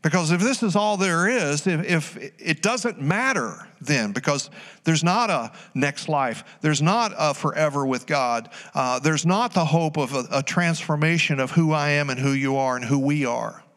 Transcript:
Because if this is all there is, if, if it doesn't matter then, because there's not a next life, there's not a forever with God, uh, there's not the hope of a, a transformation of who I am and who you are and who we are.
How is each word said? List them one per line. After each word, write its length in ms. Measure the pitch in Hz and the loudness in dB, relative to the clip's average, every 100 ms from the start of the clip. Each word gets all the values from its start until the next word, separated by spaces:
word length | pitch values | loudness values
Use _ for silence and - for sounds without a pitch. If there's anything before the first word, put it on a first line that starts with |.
Because 280 | 160 180 156 | 0 0 0
if 100 | 175 | 2
this 220 | 220 269 | 0 0
is 140 | 220 190 | 0 2
all 200 | 214 202 | 0 0
there 320 | 190 165 190 | 0 2 2
is, 380 | 247 151 147 185 | 0 0 0 0
if, 180 | 160 | -2
if 320 | 175 170 143 - - _ | 0 0 -2 -12 -16 _
it 220 | - 156 | -4 -2
doesn't 380 | 202 240 233 175 | -2 -2 -4 -4
matter 680 | 139 196 262 220 113 - - _ | -2 0 2 0 -2 -8 -18 _
then, 300 | 131 143 107 | -2 0 0
because 360 | 101 139 143 - - - - | -2 -2 -2 -4 -14 -20 -6
there's 200 | - 156 | 0 2
not 240 | 165 202 226 | 4 2 2
a 240 | 156 113 - - | 0 -4 -12 -10
next 340 | 127 139 139 - | -2 -2 -2 -2
life, 340 | 147 131 110 - - | 0 0 -4 -12 -4
there's 180 | 156 147 | 0 2
not 320 | 156 220 220 - | 2 2 0 -2
a 160 | 156 | -2
forever 500 | 135 151 - 156 143 | 0 -2 0 0 0
with 220 | 135 127 - | 0 -2 0
God, 420 | 147 127 117 113 - - | 0 0 -2 -4 -18 -6
uh, 240 | - 127 127 | -2 0 0
there's 280 | 143 151 165 | 0 2 2
not 260 | 190 240 | 2 2
the 140 | 185 156 | 0 2
hope 320 | 165 160 151 | 2 2 -2
of 160 | 127 | -2
a, 100 | 135 123 | -2 -2
a 100 | 135 | -2
transformation 960 | 135 180 175 160 - 151 156 170 - 139 | 0 0 0 -2 -2 0 2 2 0 0
of 120 | 127 | 2
who 220 | 170 160 | 2 2
I 180 | 156 147 | 2 2
am 180 | 147 143 | 0 0
and 100 | 127 | 0
who 140 | 139 | 0
you 240 | 135 135 135 | 0 0 0
are 200 | 131 127 | 0 -2
and 80 | |
who 140 | 117 139 | 0 2
we 280 | 135 147 127 | 2 2 0
are. 360 | 120 110 - - | -2 -4 -10 -20